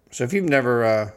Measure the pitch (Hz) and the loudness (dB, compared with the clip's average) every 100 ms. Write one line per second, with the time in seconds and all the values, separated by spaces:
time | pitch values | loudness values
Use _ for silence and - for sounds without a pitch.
0 | _ - 123 196 180 143 123 120 113 110 | _ -8 -4 -2 0 0 2 0 2 0
1 | 104 | -2